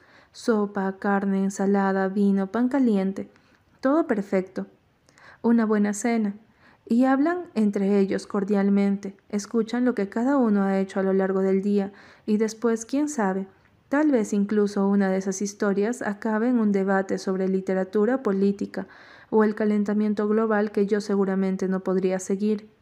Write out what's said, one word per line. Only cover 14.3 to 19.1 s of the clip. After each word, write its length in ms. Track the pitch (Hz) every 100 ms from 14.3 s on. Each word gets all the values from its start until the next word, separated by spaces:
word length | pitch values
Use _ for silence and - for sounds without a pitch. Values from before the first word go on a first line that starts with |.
incluso 520 | 208 202 214 202 202 196
una 220 | 202 190
de 80 | 190
esas 240 | 190 185
historias 600 | 202 - 208 196 208 247
acabe 480 | - 202 226 214 240
en 100 | 240
un 140 | 208
debate 440 | 196 190 190 190 190
sobre 280 | 202 190 190
literatura 720 | 190 190 190 190 214 214 269
política 680 | 226 196 202 202 202 190 196 - -